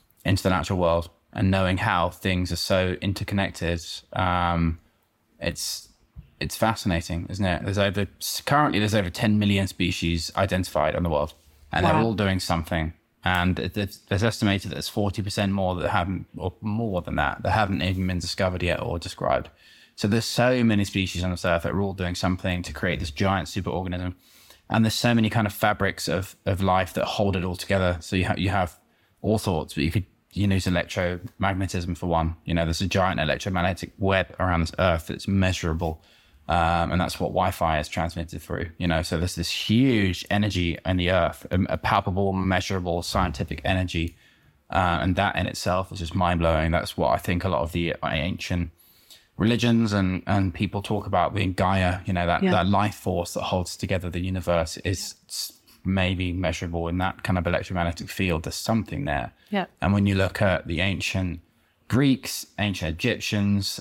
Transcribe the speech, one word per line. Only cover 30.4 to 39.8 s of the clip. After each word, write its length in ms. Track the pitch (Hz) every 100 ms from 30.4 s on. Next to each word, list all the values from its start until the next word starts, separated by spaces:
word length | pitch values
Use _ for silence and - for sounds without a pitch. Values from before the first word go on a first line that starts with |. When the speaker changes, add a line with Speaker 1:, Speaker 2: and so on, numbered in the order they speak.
| 98
Speaker 1:
can 60 |
use 140 | 95 92
electromagnetism 1300 | 90 - 98 87 87 - - 95 92 95 90 87 85
for 100 | 90
one. 280 | 82 80 - -
You 80 | 85
know, 80 |
there's 180 | 82 80
a 60 | 92
giant 320 | 98 92 64
electromagnetic 720 | 78 65 101 92 90 92 - -
web 340 | 95 95 87 -
around 220 | 92 85
this 100 | 82 -
earth 280 | 92 82 -
that's 200 | - -
measurable. 720 | 98 92 90 85 80 82 78 _ _ _ _ -
Um, 440 | 87 82 85 85
and 60 | 87
that's 180 | 78 -
what 80 | 78
Wi-Fi 520 | 87 92 - 82 78
is 80 | 76
transmitted 540 | 87 82 85 78 85
through, 300 | - - 85 -
you 100 | 87
know? 140 | 80
So 140 | 85 82
there's 180 | 87 -
this 160 | 85
huge 760 | - - 110